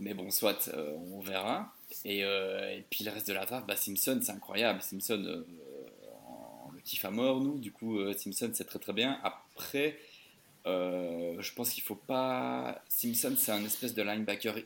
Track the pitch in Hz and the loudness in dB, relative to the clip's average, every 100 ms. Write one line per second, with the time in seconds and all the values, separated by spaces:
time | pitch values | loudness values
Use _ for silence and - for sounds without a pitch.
0 | 101 98 95 - 107 98 - 76 76 78 | -4 -4 0 4 4 4 0 -2 -2 -4
1 | 90 98 95 95 104 165 220 - - - | -6 -8 -4 0 2 0 -2 -10 -12 -8
2 | 104 101 98 98 95 95 98 98 - - | 0 2 4 2 2 0 -2 -6 -6 -4
3 | 104 104 104 98 98 127 104 98 - 98 | -2 -2 -2 -2 0 -4 -2 0 0 2
4 | - 127 - 98 - 98 113 98 - 98 | 4 4 2 -2 -2 4 4 4 -2 -4
5 | - 107 90 82 85 85 69 69 62 50 | 0 0 0 -4 -8 -14 -14 -12 -14 -16
6 | 53 55 58 58 57 55 65 85 - - | -16 -16 -14 -12 -12 -14 -14 -12 -4 0
7 | 95 107 131 131 139 147 107 - 113 107 | 2 4 6 6 4 0 -4 -4 0 2
8 | 98 101 101 95 117 107 - - - 101 | 2 0 -2 -2 -2 -2 -4 -6 -4 0
9 | 127 135 101 - - - - 139 151 151 | 2 2 -2 -4 -12 -12 -4 2 2 0
10 | - - - - - - 90 92 90 90 | -12 -20 -20 -20 -20 -6 0 2 2 0
11 | 87 85 85 85 90 - 117 - - 104 | 0 -2 -2 -2 -6 -2 -2 -2 -4 -6
12 | - 131 131 127 127 127 127 - - - | 0 2 2 2 0 0 -2 -6 -2 0
13 | 120 117 131 190 - 104 107 - 123 107 | 2 2 4 4 4 2 2 0 0 0
14 | 101 107 107 98 113 104 | 0 0 0 0 0 -2